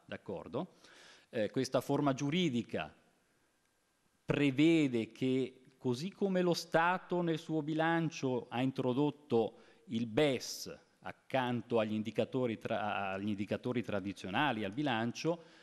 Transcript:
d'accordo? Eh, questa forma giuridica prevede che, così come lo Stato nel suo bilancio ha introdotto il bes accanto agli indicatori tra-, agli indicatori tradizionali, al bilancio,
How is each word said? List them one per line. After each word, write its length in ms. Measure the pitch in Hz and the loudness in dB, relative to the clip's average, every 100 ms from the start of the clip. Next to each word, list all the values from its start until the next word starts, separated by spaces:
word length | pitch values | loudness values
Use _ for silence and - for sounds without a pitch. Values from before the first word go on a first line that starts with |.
d'accordo? 760 | - 98 - 87 82 107 185 - - - - - _ | -14 -14 -8 -10 -6 -6 -8 -12 -20 -20 -20 -20 _
Eh, 200 | 120 104 | -2 -2
questa 320 | 135 127 131 | 0 0 0
forma 320 | - 139 143 | 0 2 2
giuridica 800 | 131 143 170 175 120 - 98 76 - _ _ _ _ _ _ _ _ _ _ _ _ | 0 0 2 2 0 -2 -6 -8 -12 _ _ _ _ _ _ _ _ _ _ _ _
prevede 880 | - 135 143 127 160 165 143 120 110 | -4 2 2 4 4 6 4 0 -4
che, 640 | - 131 131 127 - - _ | -2 0 0 -2 -6 -20 _
così 340 | 127 123 180 | -4 -2 -4
come 300 | - 202 180 | -2 0 2
lo 120 | 180 | 2
Stato 680 | 165 - 160 170 185 - 175 | 0 2 2 4 2 -2 -2
nel 180 | 170 156 | 0 -2
suo 220 | - 156 | -2 -4
bilancio 840 | 147 156 160 165 160 - 135 123 - | -2 0 2 2 0 -2 -2 -2 -2
ha 120 | 117 | 0
introdotto 960 | 131 - 127 123 147 - - 117 107 - - - - | 0 0 0 2 0 -2 0 2 2 -2 -20 -20 -6
il 200 | 110 117 | -4 -2
bes 640 | 110 151 117 - - 95 - _ _ | 2 2 2 -4 -10 -10 -14 _ _
accanto 800 | 95 - _ 131 123 120 - 117 | -14 -14 _ -2 0 -2 0 2
agli 140 | 107 | 2
indicatori 640 | 107 107 117 110 131 123 107 | 0 -4 -2 0 0 -2 -2
tra-, 540 | 113 107 104 101 98 | -2 -2 -2 -2 -4
agli 160 | 98 104 | -4 -2
indicatori 540 | 101 104 104 123 123 | -2 -2 -2 -2 -4
tradizionali, 800 | 104 101 98 95 95 104 147 110 | -2 -4 -4 -8 -4 0 0 0
al 80 | 98 | -4
bilancio, 720 | 110 147 113 120 - 156 170 - - | -2 -2 0 -2 -2 -4 -4 -8 -20